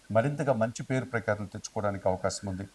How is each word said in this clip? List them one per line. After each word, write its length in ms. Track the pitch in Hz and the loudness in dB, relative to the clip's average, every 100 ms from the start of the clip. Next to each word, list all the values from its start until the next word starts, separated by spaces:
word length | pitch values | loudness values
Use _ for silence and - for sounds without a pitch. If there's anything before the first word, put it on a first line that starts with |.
| - | 0
మరింతగా 400 | 104 127 143 139 | 2 4 2 2
మంచి 300 | 120 113 - | 2 2 -2
పేరు 220 | 131 131 | -2 -2
ప్రఖ్యాతులు 420 | 117 117 107 104 101 | 0 -2 0 0 -2
తెచ్చుకోవడానికి 640 | - - - 104 98 98 | -8 -8 -2 -2 0 0
అవకాశం 400 | 92 98 - 98 | 2 0 -2 -4
ఉంది. 200 | 92 98 | -6 -8